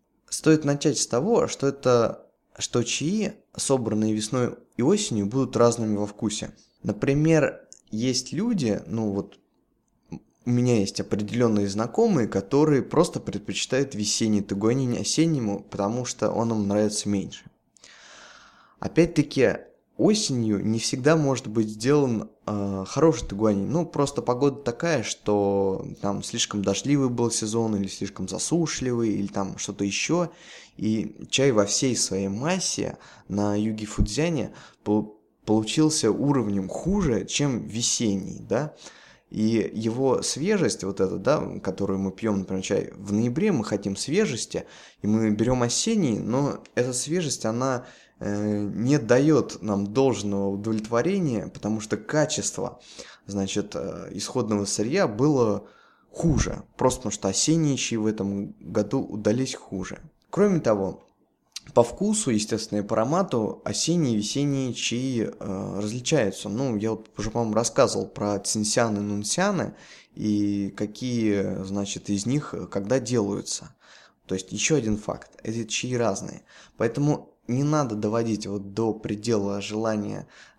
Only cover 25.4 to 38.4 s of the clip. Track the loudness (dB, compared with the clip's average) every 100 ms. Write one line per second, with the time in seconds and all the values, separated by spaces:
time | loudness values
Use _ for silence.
25.4 | 2 2 0 -2 -6 -6 -4 -4 -4 -4
26.4 | -4 -2 0 0 2 2 2 2 0 0
27.4 | -2 0 0 0 -2 -4 -8 -6 -6 -6
28.4 | -2 0 0 -2 -2 0 0 0 -2 -4
29.4 | -4 -6 -8 -4 -2 -2 0 0 -2 -6
30.4 | -20 -20 -20 -6 -2 0 -2 -8 -4 2
31.4 | 4 4 4 2 0 0 0 -2 -2 -2
32.4 | -2 -2 -2 -4 -6 -8 -16 -20 -6 -2
33.4 | 0 0 0 -4 -4 0 0 0 0 0
34.4 | -4 -8 -20 _ 0 2 0 -8 _ _
35.4 | 2 2 2 2 2 4 2 2 2 2
36.4 | 0 -2 -2 -4 0 0 2 0 0 0
37.4 | 0 0 -4 -4 -2 0 0 0 -4 -10